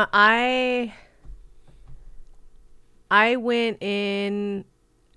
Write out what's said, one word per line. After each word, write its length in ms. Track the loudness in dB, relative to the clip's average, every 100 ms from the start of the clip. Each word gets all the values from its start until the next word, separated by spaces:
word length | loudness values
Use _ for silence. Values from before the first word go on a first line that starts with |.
| 2
I, 840 | 4 4 4 0 -2 -2 -2 -6 -10 -20 _ -20 -20 -20 -20 -20 -20 -20 -18 -18 -18 -18 -20 -20 -20 -20 -20 -20 _ 2
I 260 | 4 4 2
went 440 | 0 0 -2 -4
in 840 | -4 -2 -2 -2 -4 -4 -4 -6 -10 _ _ _ _